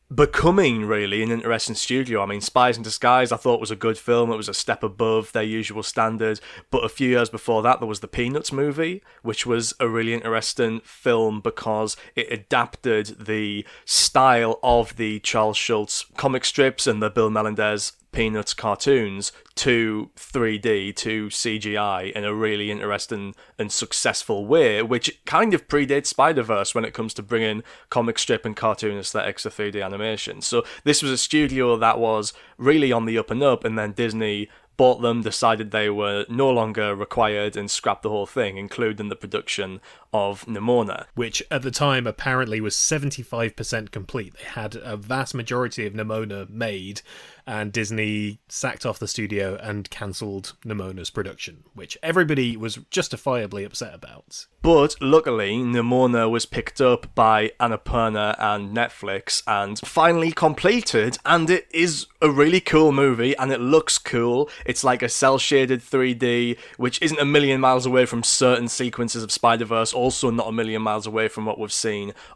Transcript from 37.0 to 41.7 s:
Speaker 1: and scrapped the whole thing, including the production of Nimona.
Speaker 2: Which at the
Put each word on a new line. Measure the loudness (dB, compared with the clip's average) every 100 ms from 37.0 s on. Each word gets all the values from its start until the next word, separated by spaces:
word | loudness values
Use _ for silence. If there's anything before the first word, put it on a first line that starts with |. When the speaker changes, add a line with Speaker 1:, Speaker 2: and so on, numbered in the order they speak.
| -4 0 2 2 -2
Speaker 1:
and | -4 -6
scrapped | -2 -2 -2
the | -2
whole | -4 -4
thing, | -2 -2 -4
including | -10 -4 -4 -2 -6
the | -8
production | -6 -6 -4 -6 -6 -10 -18 -20 _
of | -2 -2 -4 -8
Nimona. | -4 2 2 2 -4 -8
Speaker 2:
Which | -6 -4 -4 -6
at | -6
the | -4